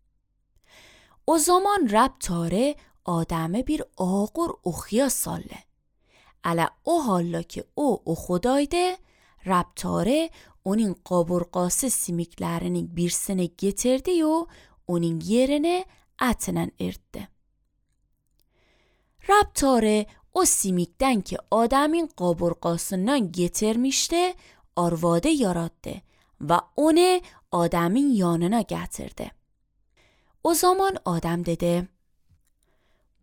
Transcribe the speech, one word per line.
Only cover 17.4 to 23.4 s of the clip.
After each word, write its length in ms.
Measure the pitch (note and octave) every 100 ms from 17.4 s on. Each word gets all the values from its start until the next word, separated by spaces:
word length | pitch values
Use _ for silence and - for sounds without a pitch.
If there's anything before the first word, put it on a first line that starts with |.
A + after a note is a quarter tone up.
| _ _ _ _ _ _ _ _ _ _ _ _ _ _ _ _ _ _ -
Rəbb 280 | G#4 G4+
Tare 520 | - C#4 A#3+ G#3+ G#3+ G#3 - _
o 120 | F#4 F4+
sümükdən 760 | - G3 F3+ F3 - C4 A3+
ki 160 | - - -
Adəmin 560 | A3 A#3 C4+ D4+ E4+ D#4+
qaburğasından 1160 | - F3+ E3+ F3 E3 E3+ E3+ - F#3 G#3 C#4+ F3+
getirmişdi, 1040 | F3